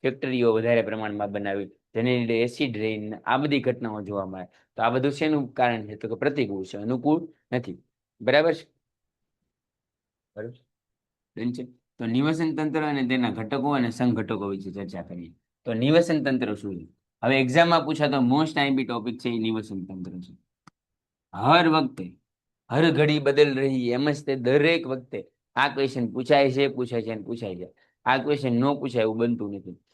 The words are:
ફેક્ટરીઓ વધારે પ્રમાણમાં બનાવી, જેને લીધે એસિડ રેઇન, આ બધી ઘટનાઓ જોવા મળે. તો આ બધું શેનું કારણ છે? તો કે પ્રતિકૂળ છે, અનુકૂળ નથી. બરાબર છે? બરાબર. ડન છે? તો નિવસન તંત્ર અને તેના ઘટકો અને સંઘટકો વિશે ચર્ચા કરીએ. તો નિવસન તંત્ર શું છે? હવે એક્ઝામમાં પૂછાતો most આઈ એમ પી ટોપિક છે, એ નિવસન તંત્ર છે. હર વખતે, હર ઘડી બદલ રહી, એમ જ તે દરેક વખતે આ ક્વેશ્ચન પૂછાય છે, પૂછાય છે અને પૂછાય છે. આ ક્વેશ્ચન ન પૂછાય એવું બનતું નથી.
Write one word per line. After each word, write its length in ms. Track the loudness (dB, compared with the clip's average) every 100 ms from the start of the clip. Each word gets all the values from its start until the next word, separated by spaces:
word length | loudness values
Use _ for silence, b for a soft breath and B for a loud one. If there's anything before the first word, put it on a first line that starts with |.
ફેક્ટરીઓ 500 | -4 -4 -2 2 4
વધારે 300 | 4 4 2
પ્રમાણમાં 500 | 2 -2 -4 -4 -4
બનાવી, 340 | -4 -4 -4 -6
જેને 520 | _ _ -2 0 2
લીધે 240 | 2 0
એસિડ 340 | 0 0 -2 -2
રેઇન, 380 | -4 -4 -6
આ 220 | -8 -2 0
બધી 240 | 2 0
ઘટનાઓ 400 | 0 -2 -4 -8
જોવા 260 | -6 -6 -6
મળે. 180 | -8
તો 380 | -14 _ _ -4
આ 80 | 0
બધું 220 | 0 0
શેનું 400 | 0 0 0 -2
કારણ 340 | 0 0 0 -6
છે? 100 | -10
તો 120 | -8
કે 60 |
પ્રતિકૂળ 500 | -2 -2 0 -2 -2
છે, 140 | -8 -8
અનુકૂળ 500 | -4 -2 2 0 0 b b
નથી. 260 | -6 -6 -12 _ _ _ -8
બરાબર 320 | 2 4 4
છે? 140 | 0 -6 _ _ _ _ _ _ _ _ _ _ _ _ _ _ _ _ -12
બરાબર. 180 | -12 -14 _ _ _ _ _ _ _ -6
ડન 160 | -4
છે? 120 | -4 -8 -14 _ -8
તો 80 | -2
નિવસન 500 | 2 2 2 0 -2
તંત્ર 260 | -2 -2
અને 260 | -2 -2 0
તેના 220 | 0 0
ઘટકો 420 | -2 -4 -2 0
અને 180 | 0 0
સંઘટકો 580 | 0 0 0 -2 -4 -4
વિશે 220 | -6 -8
ચર્ચા 320 | -10 -10 -10
કરીએ. 300 | -12 -12 -16 -20 _ _
તો 100 | -6
નિવસન 500 | 0 4 4 4 2
તંત્ર 300 | 0 0 0
શું 220 | -4 -6 -10
છે? 120 | -12 _ _ _
હવે 180 | 2 4
એક્ઝામમાં 440 | 4 6 6 4
પૂછાતો 320 | 2 0 0 2
most 440 | 2 2 2 0
આઈ 60 | 0
એમ 100 | 0
પી 80 |
ટોપિક 340 | -2 -4 -6 -6
છે, 100 | -4
એ 80 | -2
નિવસન 460 | -2 -2 -6 -10
તંત્ર 260 | -10 -10 -12
છે. 260 | -12 -16 -20 _ _ _ _ _ _ _ _ _
હર 340 | -4 4 6 6
વખતે, 480 | 2 0 -4 -12 -14 _ _ _ _ -4
હર 200 | 2 4
ઘડી 280 | 4 4 2
બદલ 400 | 4 6 6 4
રહી, 320 | 0 0 0
એમ 200 | 0 0
જ 140 | -2
તે 120 | -2 -2
દરેક 500 | 2 4 4 2 -2
વખતે 420 | -8 -8 -12 -12 _ _
આ 140 | 0 0
ક્વેશ્ચન 440 | 2 -2 -2 -4
પૂછાય 400 | -4 2 4 4
છે, 160 | 2 0
પૂછાય 340 | -2 -4 -4
છે 100 | -4
અને 100 | -8
પૂછાય 340 | -8 -8 -8 -10
છે. 180 | -12 _ _ _
આ 120 | 0 0
ક્વેશ્ચન 340 | 0 -2 0
ન 220 | 2 2
પૂછાય 280 | 0 -2 0
એવું 140 | 0 0
બનતું 380 | 0 -2 -4
નથી. 220 | -8 -12 -18 _